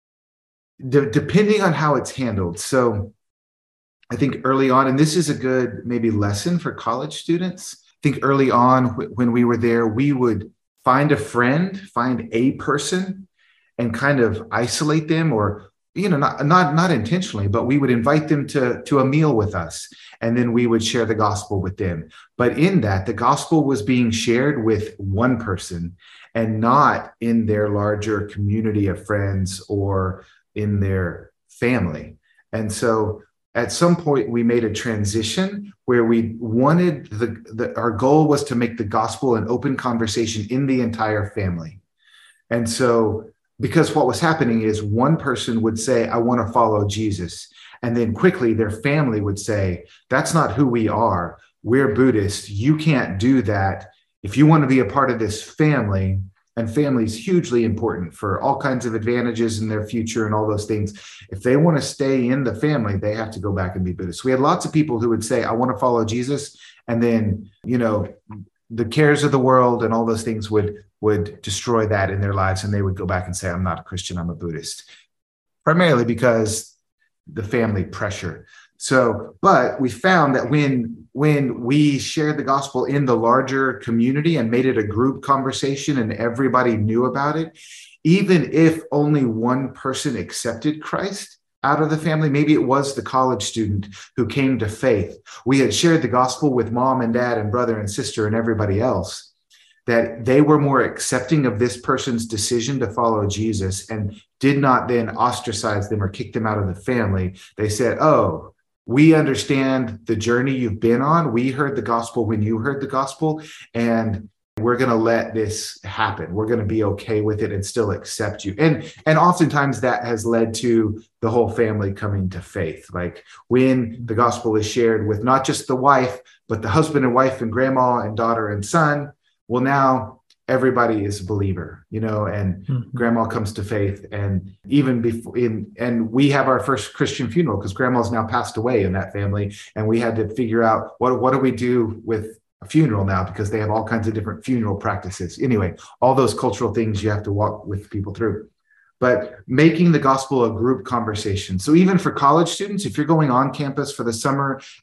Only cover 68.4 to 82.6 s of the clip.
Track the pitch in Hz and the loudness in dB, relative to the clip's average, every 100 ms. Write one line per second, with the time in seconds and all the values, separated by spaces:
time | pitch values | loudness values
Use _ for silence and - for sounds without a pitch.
68.4 | - _ _ 113 113 151 151 143 143 135 | -18 _ _ -6 -2 2 4 4 2 2
69.4 | 127 127 123 117 110 113 113 110 117 107 | 4 4 4 2 0 0 0 -2 -2 -6
70.4 | 101 107 98 - - _ 107 104 - - | -2 0 0 -6 -18 _ 0 0 -2 -8
71.4 | - 98 - 117 104 104 95 98 101 98 | -8 -6 0 0 2 0 0 -2 -2 0
72.4 | 92 95 101 101 95 92 92 92 90 90 | -2 -2 -2 -2 -2 -2 -4 -4 -4 -6
73.4 | 95 87 92 82 - 92 - 90 85 82 | -6 -4 -4 -4 -8 -12 -8 -8 -8 -8
74.4 | 87 78 - - - - _ _ _ _ | -8 -8 -10 -14 -18 -20 _ _ _ _
75.4 | _ _ - 165 175 123 117 110 127 113 | _ _ 2 4 4 4 2 2 2 4
76.4 | 107 - - _ _ _ _ _ - - | 0 -4 -10 _ _ _ _ _ -14 -10
77.4 | 101 127 110 98 85 - 104 98 87 76 | -4 0 0 0 -4 -6 -6 -6 -10 -10
78.4 | - - _ _ - 131 120 98 - - | -18 -20 _ _ 0 2 2 0 -8 0
79.4 | 196 156 123 - 127 - 190 180 143 127 | 4 4 4 0 -4 0 2 4 4 2
80.4 | 120 147 139 127 117 - - 123 151 147 | 0 0 2 0 -2 -8 -12 -2 2 2
81.4 | 131 - 120 147 147 135 - 160 151 147 | 0 -4 0 4 4 2 -4 -2 -2 -2
82.4 | 127 139 | 0 -2